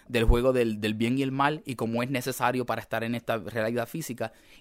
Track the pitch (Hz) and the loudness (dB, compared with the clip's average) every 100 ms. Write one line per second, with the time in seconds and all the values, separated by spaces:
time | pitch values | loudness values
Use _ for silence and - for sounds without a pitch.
0 | - 120 113 120 127 127 117 107 107 110 | -2 2 6 6 6 4 2 0 -2 0
1 | 117 131 135 135 139 151 - 127 113 117 | 0 2 0 0 0 0 -6 -4 -2 -2
2 | 123 139 131 123 123 127 120 113 - 113 | -2 -2 -4 -2 0 0 -2 -4 -4 -4
3 | 113 120 - 113 82 113 110 120 120 165 | -2 -4 -2 -4 -4 -4 -2 -2 -4 -8
4 | 151 117 113 - - - | -8 -8 -8 -10 -20 -14